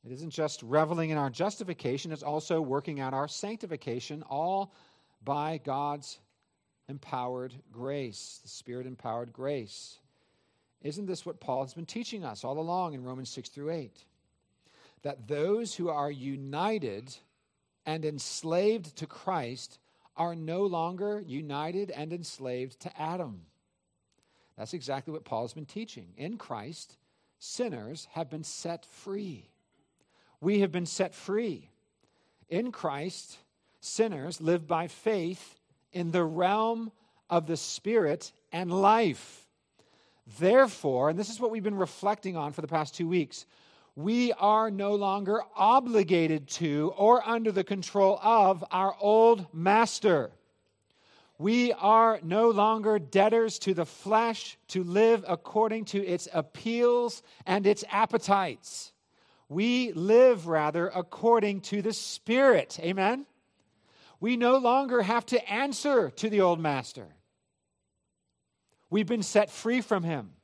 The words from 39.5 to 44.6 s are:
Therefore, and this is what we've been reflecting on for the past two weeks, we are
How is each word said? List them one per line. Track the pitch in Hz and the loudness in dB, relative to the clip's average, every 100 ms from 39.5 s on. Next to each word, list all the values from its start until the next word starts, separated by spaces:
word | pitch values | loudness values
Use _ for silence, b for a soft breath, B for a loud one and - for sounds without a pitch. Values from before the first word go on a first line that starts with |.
| _ _ _ b b b b - 104 | _ _ _ b b b b -20 0
Therefore, | 175 247 262 - 151 127 139 | 6 6 6 2 -2 2 2
and | 165 | 0
this | 208 | -6
is | 226 | -4
what | 240 | -4
we've | 220 | -2
been | 202 202 | -4 -2
reflecting | 180 - 196 208 190 170 | -4 -2 -4 -2 -4 -6
on | 147 | -6
for | 143 | -2
the | 156 | 0
past | 160 151 | 0 -2
two | - 170 | -4 0
weeks, | 180 147 - - b b b b | 0 0 -6 -18 b b b b
we | - 165 240 247 | -8 -2 2 2
are | - 202 214 | 2 4 4